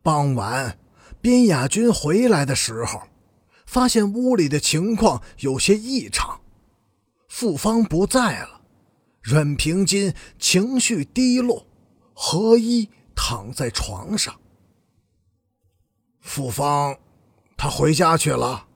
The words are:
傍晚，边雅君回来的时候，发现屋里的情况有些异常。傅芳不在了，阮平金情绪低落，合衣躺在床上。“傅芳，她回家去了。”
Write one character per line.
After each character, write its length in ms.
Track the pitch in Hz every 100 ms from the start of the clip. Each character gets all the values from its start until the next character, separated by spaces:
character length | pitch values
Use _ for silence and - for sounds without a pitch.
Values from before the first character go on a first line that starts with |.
傍 340 | - 151 143
晚， 440 | 127 98 127 127 - _ _ - -
边 260 | 233 247 233
雅 220 | 147 135
君 240 | 208 233
回 360 | 214 147 185 247
来 180 | 190 139
的 80 |
时 280 | 131 - 113
候， 200 | 117 - - _ _ _ _ _ -
发 200 | - 247
现 240 | 226 208
屋 260 | 214 254 240
里 120 | 151
的 100 | 147
情 380 | - 156 190 220
况 260 | 220 127 - -
有 180 | 139 131
些 180 | - 214
异 320 | 226 262 107
常。 320 | - - - - _ _ _ _ _ _ _ _
傅 260 | - 240
芳 300 | 147 208 226
不 220 | 220 160 196
在 340 | 262 233 127
了， 220 | - - _ _ _ _ _ _
阮 340 | 110 143 147
平 300 | 143 156 180
金 300 | 196 196 196 - - -
情 420 | - 185 220 262
绪 240 | - 220
低 380 | 143 - 254 247
落， 240 | 247 - _ _ _ _ _
合 420 | - - 160 220 233
衣 320 | 226 240 208 _ _
躺 380 | - - 117 104
在 160 | - 117
床 480 | - - 98 - 208
上。 240 | - - _ _ _ _ _ _ _ _ _ _ _ _ _ _ _ _ _ _
“傅 260 | - - 131
芳， 500 | 120 143 143 143 135 _ _ _ _ _ -
她 100 | 143
回 240 | - 147
家 240 | 156 170 165
去 160 | 151
了。” 340 | 127 120 127 -